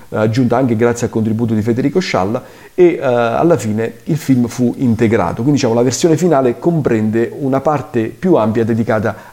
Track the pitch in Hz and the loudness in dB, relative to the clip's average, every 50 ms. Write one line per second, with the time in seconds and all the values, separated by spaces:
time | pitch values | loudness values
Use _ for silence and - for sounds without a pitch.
0 | - - - 110 107 110 110 131 127 113 120 123 139 120 117 107 117 120 117 - | -18 -8 -2 0 0 0 2 2 0 2 2 2 2 0 2 2 2 0 0 0
1 | 123 104 - 113 107 110 107 113 120 113 113 107 104 120 113 123 139 143 - 185 | -4 -4 -2 -2 -2 -2 -2 -2 -2 0 0 -2 0 0 -2 0 -2 0 0 -2
2 | 180 - - 95 92 101 117 123 - - - - - - - - 180 170 160 - | -2 0 -2 -2 -2 -2 -4 -6 -8 -12 -20 -20 -20 -12 2 4 4 4 4 2
3 | - 127 120 120 117 117 117 - 151 170 175 - - 107 104 110 113 120 - - | -2 0 0 2 0 0 0 2 2 2 2 2 0 -4 -2 -2 -4 -4 -6 -12
4 | - - 165 147 - - 135 123 120 110 - - 123 120 - - 139 120 113 110 | -6 -4 -4 -4 0 0 2 2 2 -2 -2 -2 -2 -2 0 0 0 0 2 2
5 | 120 104 117 104 90 85 87 101 117 147 147 131 131 113 113 120 123 131 120 - | 2 2 2 2 0 -2 -4 -2 0 0 0 2 2 0 2 2 2 0 0 0
6 | - 170 156 139 180 175 151 135 131 120 120 - - 170 170 156 123 117 120 110 | 0 2 2 2 2 2 2 2 2 0 -2 0 -2 0 0 0 0 0 0 0
7 | 107 110 107 113 117 - - - 147 131 135 135 135 - 185 - - - - 117 | 0 0 0 0 -2 -2 -4 -6 -4 -2 -2 0 0 0 -2 -2 -4 -4 -4 -4
8 | 110 110 - - - 185 160 123 107 113 107 117 113 110 117 113 110 123 113 110 | -4 -4 -6 -4 0 2 2 2 2 2 0 0 0 0 0 -2 0 0 -2 -2
9 | 98 110 101 - - - | -2 -4 -6 -8 -14 -20